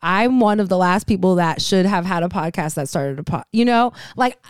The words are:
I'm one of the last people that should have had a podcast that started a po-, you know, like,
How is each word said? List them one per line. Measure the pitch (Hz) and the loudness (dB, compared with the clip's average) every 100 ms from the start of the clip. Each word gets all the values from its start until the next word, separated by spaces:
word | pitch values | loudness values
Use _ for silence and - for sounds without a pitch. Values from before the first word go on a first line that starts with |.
I'm | 165 190 247 254 | -2 0 2 4
one | 208 214 | 4 2
of | 190 | 0
the | 185 | 2
last | 180 185 - | 2 2 0
people | 196 185 175 | 0 2 2
that | 170 - | 2 -2
should | - 190 190 | 0 2 2
have | 190 | 0
had | 180 175 | -2 -2
a | 175 | -2
podcast | 190 160 180 151 | -4 -6 -4 -6
that | 160 131 | -4 -6
started | 165 139 135 | -4 -4 -6
a | |
po-, | 151 160 - | -6 -8 -4
you | 220 | 0
know, | 240 233 240 - - - | 2 2 0 -4 -16 -4
like, | 254 - - | -4 -4 -18